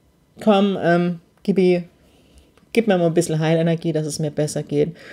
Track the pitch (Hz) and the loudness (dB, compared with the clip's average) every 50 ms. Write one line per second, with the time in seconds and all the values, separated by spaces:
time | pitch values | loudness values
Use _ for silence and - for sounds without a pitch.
0 | _ _ _ _ _ _ _ - - 220 208 196 202 202 190 - - 165 170 175 | _ _ _ _ _ _ _ -2 0 2 4 4 2 2 0 0 0 0 2 2
1 | 175 180 175 170 - _ _ _ - - 185 185 185 180 180 175 175 - _ _ | 0 -2 -4 -8 -12 _ _ _ -4 -2 0 2 2 2 2 0 -2 -8 _ _
2 | _ _ _ _ _ _ _ - - _ _ _ _ _ - 226 220 208 185 180 | _ _ _ _ _ _ _ -20 -20 _ _ _ _ _ -2 0 0 2 2 2
3 | 170 170 160 175 165 - 165 156 160 156 165 165 165 175 165 165 - 170 156 156 | 2 2 2 0 0 0 -2 -2 0 0 2 2 2 0 0 -2 -2 -4 -4 -4
4 | 156 151 139 - 160 147 - - 151 151 - 147 151 - 147 143 147 170 165 - | -4 -6 -6 -6 -6 -4 -4 -4 -4 -4 -4 -6 -6 -4 -2 0 0 -2 -4 -8
5 | - - | -18 -20